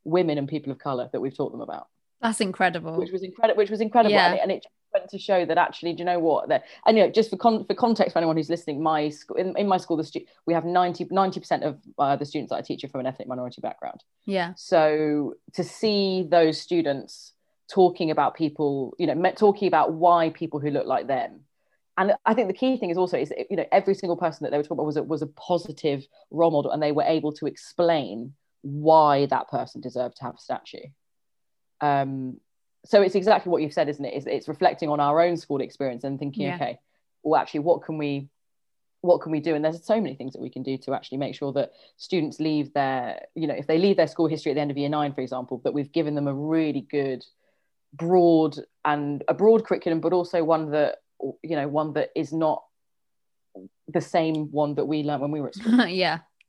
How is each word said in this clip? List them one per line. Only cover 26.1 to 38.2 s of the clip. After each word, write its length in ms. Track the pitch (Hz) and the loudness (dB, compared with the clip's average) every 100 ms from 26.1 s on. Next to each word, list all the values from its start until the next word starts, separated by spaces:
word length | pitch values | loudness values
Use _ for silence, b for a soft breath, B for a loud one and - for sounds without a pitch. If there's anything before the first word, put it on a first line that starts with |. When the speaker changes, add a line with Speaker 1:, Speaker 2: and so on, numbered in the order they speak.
| b b | b b
Speaker 1:
role 200 | 147 170 | 0 2
model, 200 | 151 143 | 2 0
and 120 | 151 | 0
they 100 | 147 | 0
were 100 | 151 | 0
able 300 | - 160 151 | 2 0 -2
to 140 | 147 147 | -4 -8
explain 840 | - - - 170 160 113 107 131 139 _ _ | -8 -10 0 2 2 -2 -8 -12 -16 _ _
why 640 | 139 147 151 160 151 139 143 | -10 -2 6 6 6 4 2
that 220 | 135 - | 0 -2
person 320 | 127 123 - | -6 -6 -10
deserved 360 | 127 123 120 - | -10 -6 -6 -6
to 80 | |
have 100 | 127 | -14
a 40 | - | -12
statue. 460 | - - - - 147 _ _ _ _ _ _ _ _ - | -10 -10 -10 -18 -18 _ _ _ _ _ _ _ _ -4
Um, 580 | 147 139 135 135 131 - _ _ _ _ | 0 0 0 -4 -8 -12 _ _ _ _
so 180 | - 202 | 2 4
it's 120 | 190 | 6
exactly 360 | 202 185 208 180 | 2 4 2 2
what 120 | 165 | 0
you've 100 | 151 | 0
said, 140 | 156 147 | -2 -2
isn't 160 | 143 | -2
it? 100 | 139 | -6
Is 120 | 143 135 | -6 -4
it's 220 | 135 - | -6 -6
reflecting 400 | 147 185 - 156 | 0 0 2 -2
on 120 | 147 | 0
our 200 | 143 156 | 2 4
own 160 | 175 170 | 4 2
school 240 | - 139 | -4 -4
experience 440 | 127 - 135 117 | -4 -6 -6 -6
and 140 | 139 139 | -8 -6
thinking, 260 | 143 139 143 | -6 -4 -4
Speaker 2:
Yeah. 80 | |
Speaker 1:
"Okay, 240 | 175 120 - _ _ _ _ | -4 -6 -8 _ _ _ _
well, 160 | 151 156 | 0 0
actually, 200 | - 151 | 0 -2
what 220 | 156 156 | 2 0
can 160 | - 156 | 0 -6
we, 300 | 147 139 | -4 -4